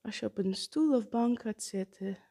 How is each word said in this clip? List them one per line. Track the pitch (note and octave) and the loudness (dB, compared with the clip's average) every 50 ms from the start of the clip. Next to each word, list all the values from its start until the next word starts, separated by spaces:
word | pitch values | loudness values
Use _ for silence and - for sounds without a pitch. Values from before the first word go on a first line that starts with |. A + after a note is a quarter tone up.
Als | _ A3 G#3+ - | _ -8 -8 -4
je | - | -6
op | G#3+ - - | -4 -2 0
een | F#3+ F#3+ F#3+ | 0 0 0
stoel | - - - - D4+ D#4 D#4 C#4 | -2 -6 -4 2 2 4 6 4
of | B3 G#3+ G#3 | 4 2 0
bank | - A#3 A#3 A#3+ A#3+ A#3 - | 0 2 2 2 2 0 -2
gaat | A3+ G#3 _ - | -6 -8 _ -8
zitten, | - - G3 F#3+ F#3+ - - F#3+ G3 G3 - _ _ | -6 -4 -6 -6 -6 -8 -8 -6 -6 -6 -8 _ _